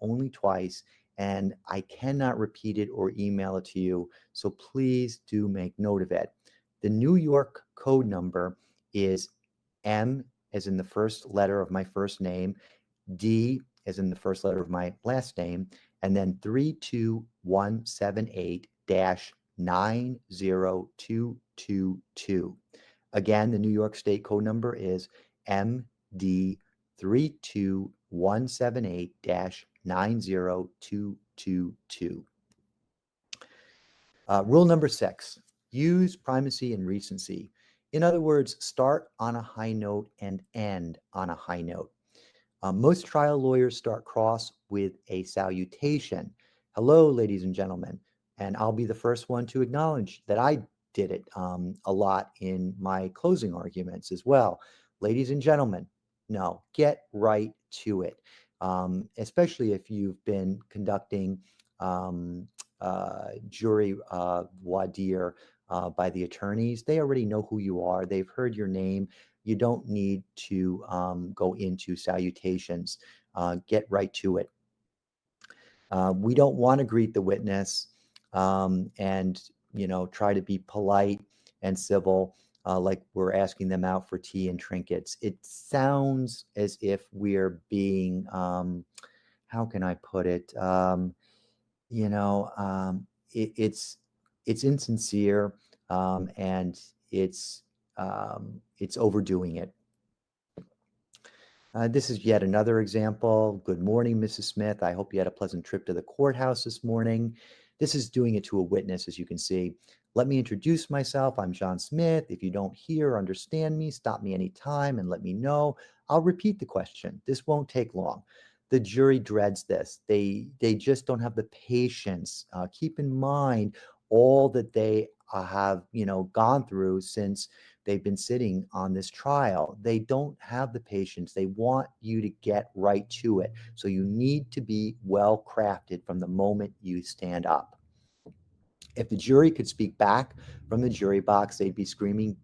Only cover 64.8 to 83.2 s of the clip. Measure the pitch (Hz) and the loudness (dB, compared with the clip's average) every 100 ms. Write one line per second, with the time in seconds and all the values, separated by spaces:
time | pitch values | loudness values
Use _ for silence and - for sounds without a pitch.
64.8 | 92 95 95 92 87 - - _ _ 92 | -2 -2 -2 0 -2 -6 -18 _ _ -4
65.8 | 90 - 92 90 90 - 101 107 117 117 | -4 -2 -2 -2 -6 -6 -4 -2 -2 -2
66.8 | - 156 143 135 107 107 104 107 98 90 | -2 0 2 0 0 -2 -2 -4 -2 -2
67.8 | 87 92 92 98 95 - 127 107 101 95 | 0 -2 0 -2 -2 -4 -4 -4 -4 -2
68.8 | 95 98 98 - _ _ 107 107 120 120 | -2 -2 -4 -10 _ _ -4 2 2 0
69.8 | 117 104 98 98 - - - 95 92 90 | -2 -2 -2 -2 -6 -18 -6 -2 0 -2
70.8 | - 90 90 90 87 - 92 95 95 92 | -4 -4 -4 -4 -8 -2 -2 0 -4 -6
71.8 | - 90 - 92 90 90 95 92 - 87 | -6 -6 -4 -2 -2 -4 -4 -4 -4 -8
72.8 | 87 - - - _ 92 87 90 - 107 | -8 -12 -18 -20 _ -4 -2 -4 0 -2
73.8 | - 98 98 - 98 90 - _ _ _ | 0 -2 -2 -4 -2 -2 -4 _ _ _
74.8 | _ _ _ _ _ _ - - _ _ | _ _ _ _ _ _ -20 -20 _ _
75.8 | _ 95 95 92 110 127 139 131 123 139 | _ 0 2 2 4 6 6 6 4 4
76.8 | 120 113 110 107 95 98 98 98 95 - | 4 2 2 0 0 0 0 -2 -2 -6
77.8 | - _ _ _ _ 95 95 95 95 92 | -10 _ _ _ _ 0 2 2 2 0
78.8 | 92 - 98 95 92 92 - _ _ 104 | -2 -6 -4 -2 -2 -4 -12 _ _ -6
79.8 | 95 92 90 - 104 98 92 95 - 104 | -4 -2 -4 -2 0 0 0 -6 -4 -4
80.8 | 98 101 101 101 - _ _ _ 95 92 | 2 4 4 0 -8 _ _ _ -4 -4
81.8 | - 98 95 95 92 - _ _ 92 92 | 2 2 4 2 2 -4 _ _ -2 0
82.8 | 95 95 - 95 | 0 -2 -4 -2